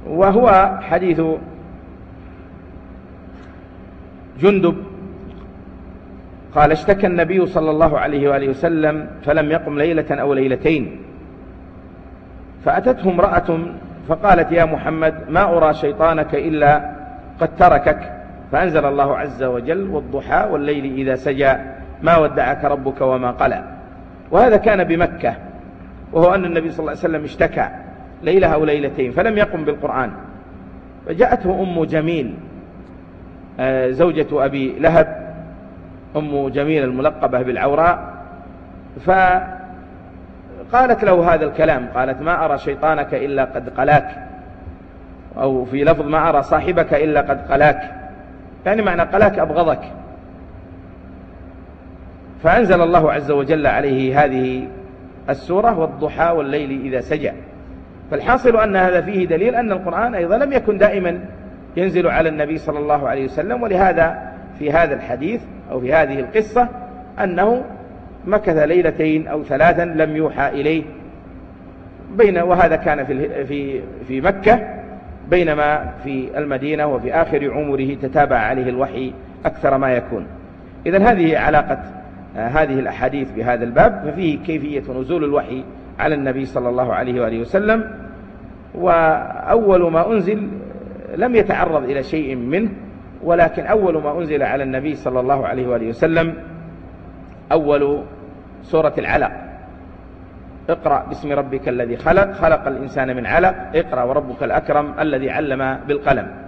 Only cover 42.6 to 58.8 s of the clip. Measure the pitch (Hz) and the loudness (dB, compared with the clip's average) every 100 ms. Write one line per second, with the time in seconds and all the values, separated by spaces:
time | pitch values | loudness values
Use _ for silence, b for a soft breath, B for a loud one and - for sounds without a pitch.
42.6 | - 135 151 156 143 139 139 139 127 123 | -4 -2 0 0 -2 -4 -2 -2 -2 -4
43.6 | 120 - 135 147 - - - - - - | -8 -2 4 4 2 -12 -16 -18 -18 -18
44.6 | - - - - - - - - 135 135 | -18 -18 -20 -20 -20 -20 -16 -4 -2 0
45.6 | 120 135 143 165 147 156 165 147 135 156 | -2 0 2 2 2 2 2 2 2 0
46.6 | 165 170 160 147 156 147 139 139 - 139 | 2 0 2 2 2 2 0 -4 0 4
47.6 | 151 147 - - - - - - - - | 4 4 -6 -12 -16 -18 -18 -20 -20 -8
48.6 | 180 220 202 175 165 196 208 190 156 156 | -2 0 0 0 0 4 4 2 0 2
49.6 | 165 131 - - - - - - - - | 2 0 -6 -16 -18 -20 -20 -20 -20 -20
50.6 | - - - - - - - - - - | -20 -20 -20 -20 -20 -20 -20 -20 -20 -20
51.6 | - - - - - - - - 160 202 | -20 -20 -20 -20 -20 -20 -20 -2 2 4
52.6 | 208 180 165 175 156 143 139 147 135 160 | 4 4 6 6 4 2 0 0 2 2
53.6 | 139 110 139 131 131 135 147 127 131 131 | 2 2 0 0 2 4 2 2 -2 -4
54.6 | 127 - - - - - - 143 - 180 | -8 -12 -18 -18 -20 -14 -6 -6 -2 2
55.6 | 226 196 160 135 151 - 170 170 139 143 | 2 2 -2 -2 -6 0 0 2 0 -2
56.6 | 143 135 131 127 - 151 139 - - - | -4 -6 -4 -4 -2 -4 -4 -6 -16 -20
57.6 | - - - - - 151 - 240 254 226 | -18 -18 -18 -20 -6 -4 0 4 4 4
58.6 | 214 190 | 4 4